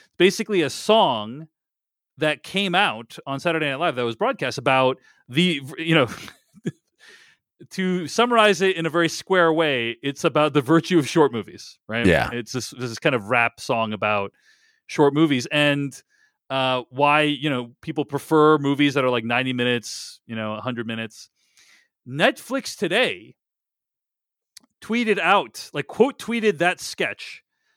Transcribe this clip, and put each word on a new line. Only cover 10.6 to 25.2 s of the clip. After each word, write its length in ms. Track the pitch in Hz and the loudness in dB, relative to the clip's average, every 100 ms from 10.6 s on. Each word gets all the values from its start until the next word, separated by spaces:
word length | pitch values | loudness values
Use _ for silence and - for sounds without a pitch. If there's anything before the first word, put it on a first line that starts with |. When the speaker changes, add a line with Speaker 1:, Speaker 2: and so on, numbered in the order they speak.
Speaker 1:
virtue 360 | 127 165 156 175 | 4 2 4 2
of 100 | 131 | 2
short 240 | 165 143 | 4 2
movies, 460 | 120 95 73 - - - | 2 -8 -14 -20 -20 -8
right? 180 | 110 110 | 0 2
Speaker 2:
Yeah. 240 | 78 - | 2 0
Speaker 1:
It's 200 | - - | -4 -8
this, 180 | 127 - | -8 -8
this 280 | 123 123 113 | -10 -10 -2
kind 160 | 160 | -2
of 140 | 127 101 | -2 0
rap 320 | 120 117 - | 0 0 -2
song 320 | - 120 110 | -4 -2 -2
about 400 | 104 107 104 98 - _ _ _ _ _ | -2 -2 -2 -4 -10 _ _ _ _ _
short 260 | - 143 | 2 2
movies 320 | 143 160 131 - | 4 2 2 0
and, 540 | 151 147 143 143 - _ _ _ _ _ | 0 2 0 -4 -10 _ _ _ _ _
uh, 340 | 135 131 127 120 | -4 -2 -2 -4
why, 320 | 127 143 151 | 0 2 4
you 280 | 151 143 151 | 2 -2 -4
know, 220 | 127 120 - | -4 -6 -12
people 240 | - 147 | -8 -6
prefer 540 | 143 147 - 156 151 156 | -4 -6 0 4 6 4
movies 360 | 139 139 143 | 2 2 2
that 100 | 135 | 2
are, 60 | 127 | 0
like, 140 | 123 | -2
ninety 280 | 113 120 131 | -2 -2 -2
minutes, 680 | 127 123 120 - - - - - | -2 0 -2 -4 -14 -14 -18 -12
you 80 | |
know, 200 | 113 107 | -8 -6
a 60 | 107 | -6
hundred 240 | 123 120 | -8 -8
minutes. 460 | 113 113 113 - - _ _ _ _ _ _ _ 123 | -8 -8 -10 -14 -20 _ _ _ _ _ _ _ -14
Netflix 680 | 139 214 254 - 262 - - | 0 0 0 -6 -6 -6 -6
today 600 | 185 196 220 92 117 _ _ _ _ _ _ _ _ _ _ _ _ - _ _ | -2 0 -2 -4 -14 _ _ _ _ _ _ _ _ _ _ _ _ -20 _ _
tweeted 380 | - 233 233 | -6 -2 0
out, 520 | 196 | 0